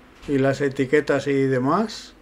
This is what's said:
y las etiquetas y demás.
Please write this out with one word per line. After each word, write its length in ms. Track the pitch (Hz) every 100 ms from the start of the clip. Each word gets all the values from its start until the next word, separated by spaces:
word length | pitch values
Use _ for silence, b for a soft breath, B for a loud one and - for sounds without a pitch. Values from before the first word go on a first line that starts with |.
| - - -
y 100 | 139
las 240 | 135 131
etiquetas 680 | 143 131 135 151 143 139 143
y 60 |
demás. 800 | 139 135 131 131 175 220 - - -